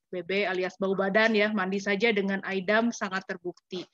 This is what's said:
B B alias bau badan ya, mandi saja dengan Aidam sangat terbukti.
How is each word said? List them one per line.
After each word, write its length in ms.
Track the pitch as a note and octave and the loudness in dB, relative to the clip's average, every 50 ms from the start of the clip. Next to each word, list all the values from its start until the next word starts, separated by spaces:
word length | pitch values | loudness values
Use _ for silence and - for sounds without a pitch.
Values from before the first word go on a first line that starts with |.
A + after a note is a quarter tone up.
| _ - | _ -10
B 120 | - F3+ E3+ E3+ | -10 -8 -6 -2
B 160 | F#3+ G3+ G#3 | -2 -2 0
alias 320 | F3 F#3 F3+ F#3 F3+ - | 0 -2 -2 -2 -4 -4
bau 160 | - F#3+ F#3+ | -2 -2 0
badan 440 | G3 F#3 F#3+ G3 F#3+ A3 A3 A3+ A3+ | 0 0 0 2 4 4 4 4 4
ya, 160 | G3+ G#3 G#3+ G#3+ | 4 2 2 2
mandi 240 | G3+ F#3 F#3 F#3+ G3+ | 0 -2 0 -2 -2
saja 320 | G3 G3+ G3+ G3 A3+ A#3 A3 | -2 -2 0 2 2 2 2
dengan 280 | G3+ G3 G3 G3 F#3+ - | 2 0 0 -2 -4 -4
Aidam 480 | F#3 F#3+ F#3+ F#3 F3 G#3 A3 A#3 A#3+ | -4 -4 -2 0 2 2 4 4 2
sangat 320 | A3+ - A3 G3 F#3 G3 G3 - | 0 -2 -6 -4 -4 -6 -6 -6
terbukti. 560 | F#3+ F3 - F3 E3+ _ _ - F#3 F3+ E3 - | -10 -8 -8 -10 -12 _ _ -10 -10 -10 -10 -10